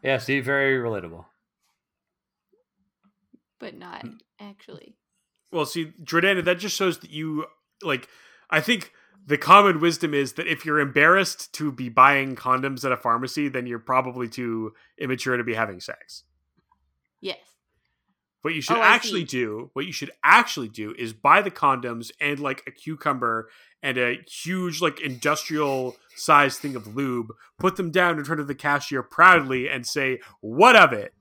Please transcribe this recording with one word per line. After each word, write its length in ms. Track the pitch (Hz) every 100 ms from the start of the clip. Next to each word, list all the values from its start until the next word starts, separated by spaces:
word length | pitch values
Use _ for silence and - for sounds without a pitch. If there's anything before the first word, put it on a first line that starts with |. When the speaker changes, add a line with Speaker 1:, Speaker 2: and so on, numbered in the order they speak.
Speaker 1:
Yeah, 140 | 131 131
see, 220 | 127 139
very 380 | 123 139 135 131
relatable. 460 | 120 104 85 82 - _ _ _ _ _ _ _ _ _ _ _ _ 440 _ _ _ _ 202 _ _ _ _ _
Speaker 2:
But 160 | 214 -
not 240 | 180 175
Speaker 3:
Hmm. 100 | 233 226 _ _
Speaker 2:
actually. 560 | 208 196 - - - _ _ _ _ _ _
Speaker 3:
Well, 140 | 170
see, 280 | 143 170 156 -
Jordana, 400 | 151 165 185 185
that 140 | 175 180
just 160 | 202
shows 240 | - 190 165
that 100 | 170
you, 360 | 151 160 151 - _ _ _
like, 260 | 185 131 - _ - _ _
I 120 | 156
think 320 | 156 233 - _ _ _
the 120 | - 147
common 420 | - 196 202 165
wisdom 340 | 170 160 160
is 200 | 147 135
that 140 | - 165
if 180 | 156
you're 140 | 160 151
embarrassed 760 | 139 135 156 190 185 - -
to 160 | - 151
be 180 | 127 123
buying 460 | 117 131 139 135
condoms 500 | 123 127 127 135 127
at 60 | 135
a 60 | 120
pharmacy, 520 | 120 117 127 - 147
then 180 | 131 123
you're 120 | 117
probably 500 | - 131 127 123 117
too 440 | - 120 113 110 _ _ _
immature 380 | 131 131 135 123
to 60 |
be 120 | 120
having 240 | 110 110 90
sex. 440 | - - - - _ _ _ _ _ _ _ _ _ _
Speaker 2:
Yes. 200 | 190 - _ _ _ _ _ _ _ _ _ _
Speaker 3:
What 120 | 156
you 80 | 165
should 160 | 127 233
Speaker 2:
Oh, 40 |
I 60 | 208
Speaker 3:
actually 260 | 233 233 208
Speaker 2:
see. 160 | 160 127
Speaker 3:
do, 300 | 113 107 131
what 120 | 135
you 60 | 175
should 200 | - 139 -
actually 460 | 147 208 233 - 113
do 260 | 110 107 -
is 140 | 117
buy 300 | 110 139 180
the 100 | 202
condoms 580 | - 143 131 120 117 113 -
and, 180 | 147 143
like, 240 | 143 139
a 60 | -
cucumber 760 | _ - 156 151 135 120 113 107 _ _ _
and 140 | 143 127
a 240 | 123 123 -
huge, 520 | - 160 185 180 156
like, 200 | 170 -
industrial 960 | 151 123 143 151 - 151 147 135 127 - _
sized 440 | - - 147 139 -
thing 140 | 143
of 200 | 127 104
lube, 380 | 117 139 123 110 - _ -
put 180 | 185
them 160 | 185 175
down 260 | 185 180 156
in 40 |
front 140 | 143 156
of 80 | 143
the 80 |
cashier 460 | 139 147 143 - 135
proudly 640 | - - 180 175 135 131 127
and 160 | 131
say, 340 | 123 151 135 127 - _
"What 340 | 107 127 233
of 180 | 226 160
it?" 200 | 110 101 _